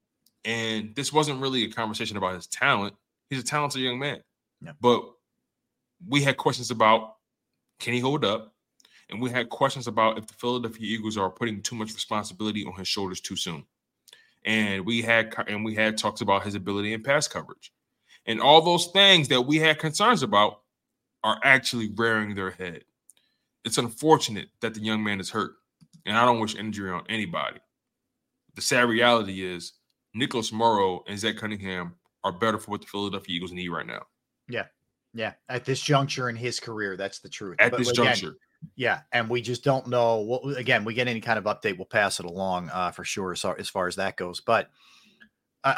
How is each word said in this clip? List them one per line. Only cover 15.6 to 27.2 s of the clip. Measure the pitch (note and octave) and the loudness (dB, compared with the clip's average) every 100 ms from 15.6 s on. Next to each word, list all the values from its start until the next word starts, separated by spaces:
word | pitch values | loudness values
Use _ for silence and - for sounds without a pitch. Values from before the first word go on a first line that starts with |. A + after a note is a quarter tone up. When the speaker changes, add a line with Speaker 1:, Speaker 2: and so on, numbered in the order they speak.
Speaker 1:
we | A2 | -4
had | G#2+ A2 A2 | 0 0 0
talks | G#2+ - | -2 -2
about | G2+ G2 | 2 2
his | G#2 | 0
ability | G2+ F#2+ G2+ G#2 | -6 -4 -4 -2
in | A2+ | -4
pass | A#2+ D3 D3 | 0 0 0
coverage. | F2 - - - _ _ _ _ _ - | -6 -12 -16 -20 _ _ _ _ _ -6
And | A2+ | 2
all | C3+ D#3+ | 8 8
those | E3+ E3+ - | 8 2 2
things | G3 G3 F3+ C3+ | 6 8 8 6
that | C3 | 2
we | B2 D#3 | 4 4
had | D#3+ D3+ | 4 2
concerns | D#3+ D3+ G#3+ G3+ | 0 2 4 4
about | A#2+ G2+ G#2 - _ _ _ _ _ _ | 4 4 4 0 _ _ _ _ _ _
are | G#2+ G#2+ | -2 2
actually | C3+ C3 - A#2+ A2 | 4 4 4 -4 -4
rearing | G2+ A#2 A2 G#2 | 0 2 2 -2
their | G2+ F#2 | -4 -6
head. | F#2 F2+ D#2 _ _ _ _ _ _ _ _ | -6 -10 -12 _ _ _ _ _ _ _ _
It's | A#2 C3+ | -4 -2
unfortunate | A#2+ A2 D#3 D#3 - G2+ - - | -2 2 6 6 4 -6 -10 -6
that | A2+ | -6
the | A2 | -4
young | G#2+ G#2+ | -2 0
man | G#2+ G2+ | 0 -2
is | F2 | -2
hurt, | A2 - - _ _ _ _ | -2 -4 -6 _ _ _ _
and | - | 0
I | A2 | 4
don't | B2 A#2 | 4 4
wish | G#2+ | 0
injury | A2 G#2+ G2+ F#2+ | -4 -6 -6 -6
on | F2 - | -6 -4
anybody. | A2 | -6